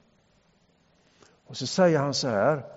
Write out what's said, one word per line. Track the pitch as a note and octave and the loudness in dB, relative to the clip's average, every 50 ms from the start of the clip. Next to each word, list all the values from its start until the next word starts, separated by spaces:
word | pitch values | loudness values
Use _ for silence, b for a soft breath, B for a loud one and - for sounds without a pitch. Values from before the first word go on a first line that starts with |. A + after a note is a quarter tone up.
| _ _ _ _ _ _ _ _ _ _ _ _ _ _ _ _ _ b b b b b b b b b b b b | _ _ _ _ _ _ _ _ _ _ _ _ _ _ _ _ _ b b b b b b b b b b b b
Och | b C3 | b -12
så | - C3+ | -10 -8
säger | A#2+ - F#3+ F#3 F3 D#3+ C#3+ | -4 0 2 2 4 4 2
han | C#3 C#3+ C3 | 0 0 -2
så | - D3 C3 | -2 -2 -2
här: | A2+ G2 G#2+ C#3 D#3 C#3 A#2 B B | 0 2 2 2 2 0 -4 B B